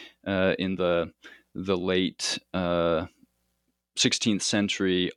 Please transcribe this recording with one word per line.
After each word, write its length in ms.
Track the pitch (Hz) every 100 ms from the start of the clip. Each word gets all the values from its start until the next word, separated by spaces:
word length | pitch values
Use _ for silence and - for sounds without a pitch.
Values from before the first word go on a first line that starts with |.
| - _ -
uh, 280 | 95 92 -
in 160 | 92
the, 380 | 92 87 87 82 _ - - _
the 240 | - 92 92
late, 600 | 92 92 92 - - - _
uh, 540 | 92 87 87 85 80 85 _ _ _ _ _ _ _ _ -
sixteenth 460 | 127 - 117 98
century, 680 | - 107 101 - 95 90 90